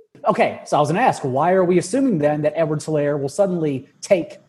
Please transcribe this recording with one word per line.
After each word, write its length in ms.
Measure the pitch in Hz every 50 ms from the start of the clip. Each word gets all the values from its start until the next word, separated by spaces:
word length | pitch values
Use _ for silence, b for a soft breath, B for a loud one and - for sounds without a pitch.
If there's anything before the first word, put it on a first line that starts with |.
| _ _ _ - -
why, 60 | 311
okay, 320 | 285 - 208 127 113 - -
so 120 | - 175 147
I 20 |
was 100 | 151 135
gonna 120 | 160 202
ask, 200 | 254 214 151 - -
why 280 | 135 123 135 156 175
are 140 | 190 190 180
we 120 | 170 185 170
assuming 420 | 151 - - 269 269 262 202 151
then 240 | 147 147 151 151 147
that 100 | 151 -
Edwards-Helaire 640 | 165 165 151 156 147 - - 156 147 147 143 147 143
will 100 | 135 135
suddenly 600 | - - 202 196 180 175 160 151 139 127 - - _ _
take 380 | - - 202 175 156 - - - _